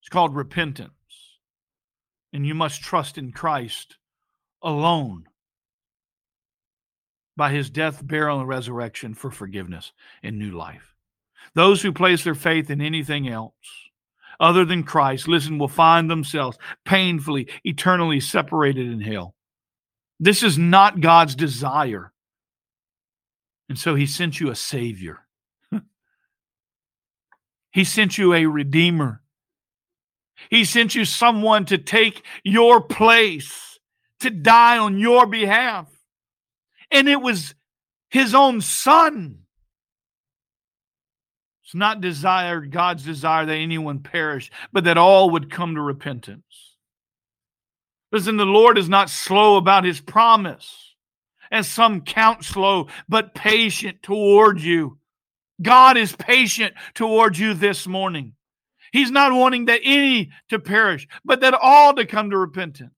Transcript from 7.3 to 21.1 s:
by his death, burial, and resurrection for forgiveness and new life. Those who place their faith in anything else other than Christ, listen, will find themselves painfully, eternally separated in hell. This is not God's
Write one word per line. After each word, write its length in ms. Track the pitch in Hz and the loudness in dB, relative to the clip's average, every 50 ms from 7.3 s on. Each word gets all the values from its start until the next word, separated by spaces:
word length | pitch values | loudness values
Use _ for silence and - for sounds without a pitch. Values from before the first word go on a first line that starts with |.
| _ | _
by 160 | - 147 143 | -4 -4 -2
his 200 | 139 147 139 143 | -2 -4 -6 -6
death, 340 | - 156 160 160 147 143 139 | -6 -6 -6 -6 -8 -10 -12
burial, 340 | 135 151 156 151 147 147 139 | -8 -4 -4 -2 -2 -4 -4
and 80 | 131 127 | -6 -8
resurrection 680 | 135 127 123 117 123 120 120 113 _ - - 117 107 | -8 -10 -10 -10 -12 -10 -12 -12 _ -14 -14 -14 -16
for 160 | - - 139 | -14 -14 -16
forgiveness 640 | 117 - 104 98 95 101 92 87 90 80 - - _ _ _ _ - _ | -14 -14 -16 -14 -12 -14 -12 -12 -14 -16 -18 -20 _ _ _ _ -20 _
and 160 | - 110 110 104 | -16 -14 -12 -10
new 140 | 104 104 | -10 -12
life. 420 | 90 85 78 85 - - _ _ _ _ _ _ _ _ _ _ _ _ - - _ | -12 -12 -14 -16 -18 -20 _ _ _ _ _ _ _ _ _ _ _ _ -20 -10 _
Those 260 | 165 170 190 202 185 | 0 2 2 2 2
who 100 | - 202 | 0 -6
place 320 | 151 131 180 185 180 165 - | -4 0 0 0 0 0 -2
their 120 | 180 156 | -6 -8
faith 340 | 143 - 170 160 160 151 151 | -4 -4 -4 -2 -2 -4 -6
in 100 | 147 143 | -6 -6
anything 480 | 147 151 160 160 147 147 151 147 139 131 | -6 -6 -6 -8 -8 -6 -8 -8 -8 -8
else 260 | 117 110 113 113 _ _ _ - - - - _ _ _ _ _ _ _ _ - - _ | -10 -12 -14 -16 _ _ _ -20 -20 -20 -20 _ _ _ _ _ _ _ _ -20 -6 _
other 240 | 165 165 175 180 185 | 0 2 2 2 0
than 200 | 160 180 175 156 | 0 -2 -6 -6
Christ, 440 | - - 160 143 135 135 131 - 156 | -4 -2 0 0 0 -2 -6 -4 -2
listen, 300 | 165 170 143 147 156 147 | -2 -2 -2 -4 -6 -6
will 100 | 147 135 | -6 -6
find 420 | 143 - 165 165 165 170 165 160 | 0 2 4 4 4 4 2 -2
themselves 480 | 165 160 147 139 - 156 139 127 120 _ - - - _ _ | -4 -6 -6 -8 -6 -6 -6 -8 -10 _ -18 -20 -20 _ _
painfully, 640 | - 190 190 190 180 175 160 139 156 151 139 120 - - - _ | -2 0 0 0 0 -4 -4 -6 -6 -6 -6 -6 -10 -14 -12 _
eternally 560 | - 156 139 - 185 185 180 170 165 156 139 | -10 -10 -4 -2 0 0 0 0 -2 -2 -4
separated 680 | 131 - - - 160 143 - 160 151 139 139 131 127 123 | -4 -4 -4 -4 -4 -2 -2 -2 -2 -2 -2 -4 -8 -10
in 140 | 117 113 | -10 -10
hell. 320 | 101 110 107 98 87 87 _ _ _ _ _ _ _ _ _ _ _ _ _ _ _ _ _ _ | -10 -10 -10 -10 -12 -14 _ _ _ _ _ _ _ _ _ _ _ _ _ _ _ _ _ _
This 240 | 160 185 208 - 233 | 0 0 0 2 0
is 140 | 220 156 139 | 0 0 0
not 440 | 170 170 175 196 196 208 202 180 | 0 2 4 6 4 4 2 0
God's 340 | 151 165 | 2 4